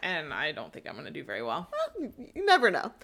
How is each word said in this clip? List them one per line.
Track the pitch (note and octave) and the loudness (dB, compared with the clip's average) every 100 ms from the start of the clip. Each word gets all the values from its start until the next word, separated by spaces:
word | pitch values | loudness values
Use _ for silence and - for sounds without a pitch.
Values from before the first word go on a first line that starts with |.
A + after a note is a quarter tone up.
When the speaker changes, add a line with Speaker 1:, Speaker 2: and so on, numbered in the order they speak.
Speaker 1:
and | F3+ F3 D3+ | -2 -2 -2
I | G#2 D3+ | -2 -2
don't | C3 G#2 | -2 -8
think | - - | -10 -10
I'm | |
gonna | G2+ A#2+ | -10 -10
do | D3 | -10
very | C3+ G#2 | -6 -4
well. | A#2 B2+ F3+ | -2 -2 -2
Speaker 2:
Well, | D5+ D#5+ A4 C4+ - | -4 -4 -4 -8 -8
you, | A#3+ | -12
you | - G4+ | 0 6
never | F4+ A3 | 8 6
know. | E3+ - - | 4 -2 -8